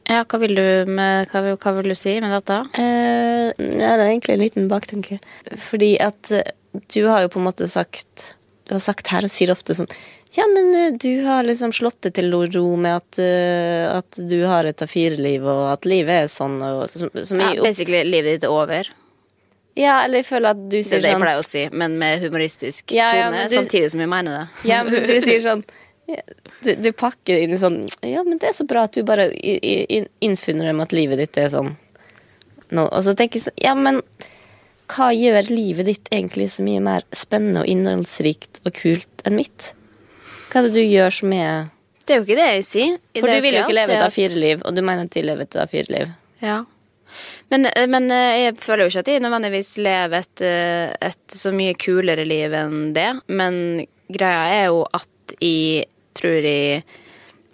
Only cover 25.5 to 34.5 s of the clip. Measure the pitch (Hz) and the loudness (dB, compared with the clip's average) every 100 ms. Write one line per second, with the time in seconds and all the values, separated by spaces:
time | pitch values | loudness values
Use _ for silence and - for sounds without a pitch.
25.5 | 214 - - - _ - 320 - - - | -2 -6 -20 -20 _ -12 -12 -12 -20 -20
26.5 | - 254 - 226 220 240 - - 175 165 | -6 -2 0 0 0 -4 -4 0 2 2
27.5 | 185 185 170 - - 240 285 349 330 - | 2 0 0 -6 -8 -4 -2 -2 -2 -2
28.5 | - 294 240 214 247 214 208 190 - - | -2 -2 0 0 0 0 2 2 0 -2
29.5 | 185 208 196 - 214 - - 220 190 - | -2 0 0 0 -2 -2 -2 -2 -2 -2
30.5 | 156 160 156 160 165 147 135 151 - 143 | -2 -2 -2 -2 0 0 0 0 0 0
31.5 | 139 139 147 _ _ _ - _ _ - | 0 -4 -8 _ _ _ -20 _ _ -20
32.5 | - - 170 156 - 196 196 240 226 - | -20 -4 -2 0 0 0 2 0 -2 -6
33.5 | - 269 269 269 269 - - - - - | 0 0 2 2 0 -4 -14 -20 -20 -20